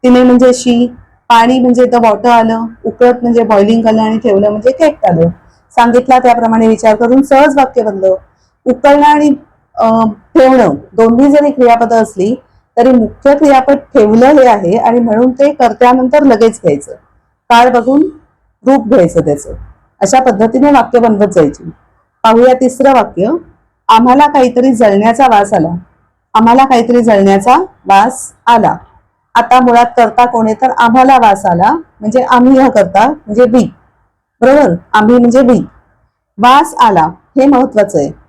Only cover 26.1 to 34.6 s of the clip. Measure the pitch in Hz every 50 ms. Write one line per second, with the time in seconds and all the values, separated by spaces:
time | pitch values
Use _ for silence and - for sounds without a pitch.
26.1 | _ _ _ _ _ 220 226 226 233 262 269 277 269 233 233 233 240 240 233 226
27.1 | 220 196 196 196 196 196 196 247 247 302 370 - _ _ _ 190 196 196 208 247
28.1 | 262 - - - _ _ _ - 240 233 202 156 - 170 - _ _ _ _ _
29.1 | _ _ _ _ _ 240 233 233 247 254 247 247 233 240 240 240 - - 233 214
30.1 | 214 - 247 240 240 233 220 220 220 220 262 262 254 - 240 254 226 262 254 269
31.1 | 277 254 233 214 202 196 196 196 175 170 185 214 277 330 320 _ _ _ 214 214
32.1 | 214 254 254 - 254 254 247 254 269 262 262 254 247 214 190 180 - 190 220 262
33.1 | 302 302 _ - 208 214 247 247 220 254 208 - - _ _ _ _ _ _ _
34.1 | _ _ _ _ _ _ 233 254 277 294